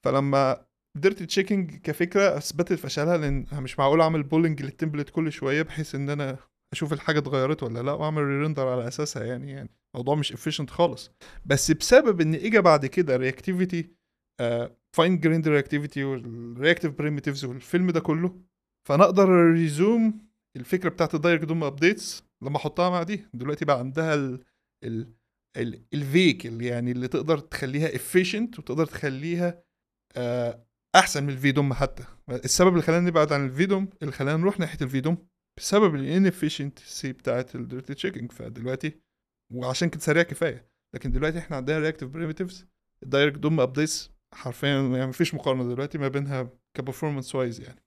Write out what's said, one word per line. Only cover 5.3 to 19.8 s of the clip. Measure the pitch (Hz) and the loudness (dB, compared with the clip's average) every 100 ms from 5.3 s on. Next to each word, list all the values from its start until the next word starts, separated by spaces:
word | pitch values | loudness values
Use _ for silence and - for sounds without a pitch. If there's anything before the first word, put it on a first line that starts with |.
شويه | - 135 147 | -2 -2 0
بحيث | 156 156 151 | -2 -6 -6
ان | 135 139 | -6 -4
انا | 147 139 135 _ _ _ | -4 -6 -8 _ _ _
اشوف | - 151 | -8 -4
الحاجه | 151 - 151 | -2 0 0
اتغيرت | 139 139 131 156 | 2 0 0 0
ولا | 123 117 | -4 -4
لا، | 127 | -4
واعمل | 151 151 156 | -2 -2 0
ريرندر | 143 139 156 143 131 | 0 0 -2 0 -2
على | 127 120 | -2 -4
اساسها | 120 147 127 | -6 -6 -4
يعني، | 110 123 139 | -6 -6 -10
يعني | 139 120 _ _ | -14 -16 _ _
الموضوع | 127 123 | -6 0
مش | 151 139 | 0 0
efficient | 117 160 147 139 | -4 -6 -6 -6
خالص. | - 170 - - _ - - - | 0 0 0 -16 _ -20 -16 -2
بس | 139 - | 0 2
بسبب | 156 - 247 247 180 | 0 8 8 8 2
ان | 156 | 0
اجى | 160 214 214 | 0 2 6
بعد | 175 151 135 | 6 6 4
كده | - 156 127 | 0 2 2
رياكتيفيتي، | 127 131 - 180 180 170 165 _ _ _ _ - | 0 -4 -6 -2 -2 -2 -8 _ _ _ _ -4
آه، | 120 117 120 _ _ | -2 -2 -4 _ _
فاين | - 165 180 | 2 4 4
جريند | 160 165 156 | 2 2 2
رياكتيفيتي | 147 139 147 147 139 | 2 2 -4 -4 -6
والرياكتيف | 139 131 120 117 117 120 147 165 160 | -4 -6 -8 -12 -12 0 2 2 0
بريميتيفز | 135 147 143 147 139 | -2 -2 -2 -4 -4
والفيلم | 135 123 - 175 185 | -8 -10 -2 2 2
ده | 165 | 2
كله، | 156 156 180 180 _ _ _ _ - | 0 0 -2 -4 _ _ _ _ 0
فانا | 143 | 6
اقدر | 202 185 196 | 6 8 8
ريزوم | 180 170 165 160 147 | 8 8 6 2 2